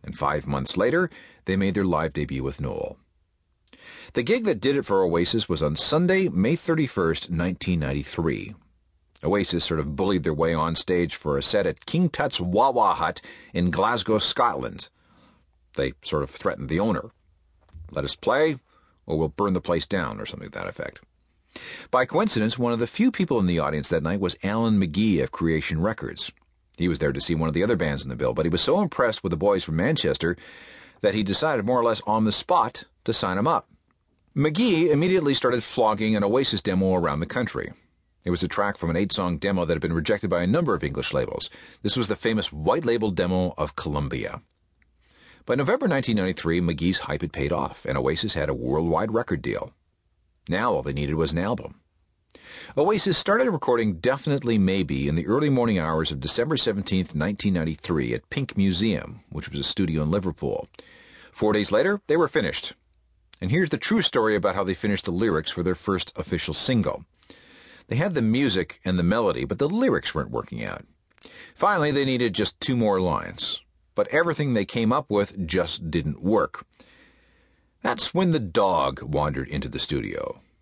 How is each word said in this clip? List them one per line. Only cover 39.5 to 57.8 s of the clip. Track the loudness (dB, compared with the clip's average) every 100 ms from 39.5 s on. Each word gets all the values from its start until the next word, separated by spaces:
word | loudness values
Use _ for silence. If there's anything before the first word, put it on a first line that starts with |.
| 0 0
that |
had | 0
been | 0
rejected | -2 0 0 0
by | 0
a | 2
number | 2 2
of | 0
English | -2 -4 -2
labels. | -2 -2 -6 -10 -12 -20 -6
This | -2 0
was | 0
the | 0
famous | 0 0 -2
white | -2 0 0 2
label | 0 0
demo | 0 0 2 0 -2
of | -6 -4
Columbia. | -4 -4 -2 -4 -6 -10 _ _ _ _ _ _ _ _ -20 -20 -2
By | 0
November | 2 2 2
nineteen | 0 2 0
ninety-three, | 0 -2 0 2
McGee's | 0 0 0 0
hype | -2 -4
had | -4
paid | -4 -2
off, | -2 -4 -6
and | -4 0
Oasis | 0 0 -2 -2
had | -2
a |
worldwide | -2 -2 0 2 0 0
record | -2 -2 -4
deal. | -4 -6 -8 _ _ _ _ _ _ _ -4
Now | -2 0
all | 0
they | -2
needed | -2 -2 0
was | 0
an | 0
album. | -2 -4 -8 -16 _ _ _ _ _ -20 -20 -20 -8 0
Oasis | 2 4 4 2
started | 4 4 4
recording | 2 2 2 2 2
Definitely | 0 0 0 0 2 4
Maybe | 4 2 0 0 0
in | 0
the | 0
early | 2 2
morning | 2 2 2
hours | 2 0 0
of | -4
December | -2 -2 0 0
seventeenth, | 0 0 0 -2 -2 -2
nineteen | -2 0 0
ninety-three, | 0 -2 -4